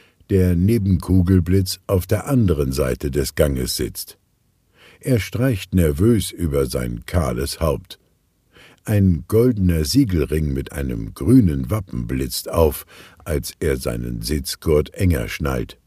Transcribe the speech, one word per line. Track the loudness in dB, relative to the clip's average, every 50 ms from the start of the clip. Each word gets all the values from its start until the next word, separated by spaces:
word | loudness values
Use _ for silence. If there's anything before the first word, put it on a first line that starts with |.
| _ _ _ _ _ -2
der | 0 2 2 2 2
neben | 2 2 2 2 2 2 2 2 0
Kugelblitz | 2 2 2 4 4 6 4 4 4 2 2 0 0 -2 -4 -8 _
auf | -2 -2 -2 0
der | 0 -2 -2 -2
anderen | 0 0 2 2 2 2 0 0 -2 -2
Seite | -2 -2 -2 -2 -4 -4 -4
des | -2 -2 -2 -2 0
Ganges | 0 0 2 0 -2 -4 -4 -4
sitzt. | -6 -6 -6 -8 -12 -16 -16 -18 _ _ _ _ _ _ _ _ _ _ _ _ _ -20 -20 -20 _
Er | -2 0 0 0
streicht | 0 -4 -4 -2 -2 -2 -2 -2 -4 -2 0
nervös | 2 2 2 2 2 2 4 4 2 0 -4
über | -6 -6 -4 -2 0 0 -2
sein | -2 -2 -4 -4 -6 -6 -8 -8
kahles | -4 -2 0 0 0 -2 -4 -6 -6 -4 -2
Haupt. | -2 -2 -2 -4 -8 -14 -20 -20 _ _ _ _ _ _ _ _ _ _ _ -20 -20 -20 _ _ _
Ein | -2 2 4 4 4 2 0 -2
goldener | 0 2 2 2 2 2 2 0 2 2 0 0
Siegelring | 2 2 2 2 2 0 0 0 0 -2 -2 -2 -2 -4
mit | -4 -6 -8
einem | -8 -6 -6 -4 -6 -6 -8 -10 -10
grünen | -2 2 6 6 6 6 4 2 -2 -2 -4
Wappen | -4 -4 -4 -6 -8 -8 -6
blitzt | -4 -4 -4 -4 -4 -6 -10 -10 -2
auf, | 2 2 2 2 2 -2 -10 -18 -20 -20 -20 -20 _ _ _
als | -6 -6 -4 -6 -8 -8 _
er | -2 -2 -2
seinen | -2 -4 -6 -6 -6 -6 -6 -8 -8
Sitzgurt | -6 -4 -4 -4 -4 -6 -10 -6 -2 2 2 2 2 0 -2
enger | 0 2 2 2 0 -2
schnallt. | -6 -6 -6 -4 -4 -2 -4 -6 -8 -12 _ _